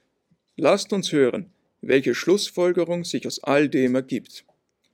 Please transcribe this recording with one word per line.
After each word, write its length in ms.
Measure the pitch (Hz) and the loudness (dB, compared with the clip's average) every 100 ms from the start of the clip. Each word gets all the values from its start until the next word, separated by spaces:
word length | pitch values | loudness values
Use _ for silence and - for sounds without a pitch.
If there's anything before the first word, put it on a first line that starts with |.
| _ _ _ _ _ - | _ _ _ _ _ -2
lasst 360 | 139 196 - | 2 2 0
uns 180 | 202 - | -4 0
hören, 400 | 151 127 104 - _ _ _ | 2 2 0 -8 _ _ _
welche 320 | - 135 131 | 0 2 2
Schlussfolgerung 880 | 120 - 202 - - 180 180 170 175 | -2 0 0 0 -2 0 0 -2 -4
sich 220 | 170 127 123 | -6 -8 -8
aus 160 | - | -6
all 240 | - 139 147 | 0 2 2
dem 280 | 143 127 127 | 2 2 0
ergibt. 500 | 131 127 - - - _ _ _ _ | -2 -6 -8 -18 -20 _ _ _ _